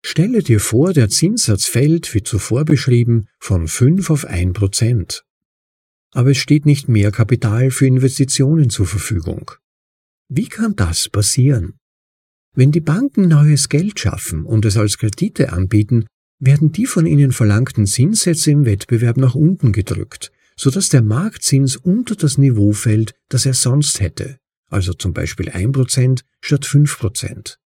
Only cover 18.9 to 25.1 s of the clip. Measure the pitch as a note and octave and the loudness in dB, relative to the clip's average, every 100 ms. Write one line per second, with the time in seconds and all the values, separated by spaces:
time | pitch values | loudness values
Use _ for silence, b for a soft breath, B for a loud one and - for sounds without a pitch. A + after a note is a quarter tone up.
18.9 | A#2 A#2+ A#2+ C3 B2+ D3+ F#3+ B2+ G2+ - | 0 0 2 0 2 0 2 0 0 -2
19.9 | - - - - _ _ - C#3 D#3+ F3+ | -6 -8 -14 -20 _ _ -4 -2 -2 2
20.9 | C#3 G#2+ A#2 G#3 - - C3+ C3+ C3+ F3+ | 2 2 0 -4 -6 0 2 0 -2 -2
21.9 | G#3 B3 G#3+ D3+ C3+ C#3 A2+ G2+ G#2 A2+ | -2 -2 -2 -2 2 2 4 2 2 0
22.9 | G#2+ G#2+ _ _ B2 C3+ C3 B2 C#3 D3 | 0 -2 _ _ -2 -2 0 0 0 0
23.9 | - F2 - - - _ _ _ G2 F#2 | -2 -4 -4 -12 -14 _ _ _ -4 -4
24.9 | E2+ F#2 | -4 -6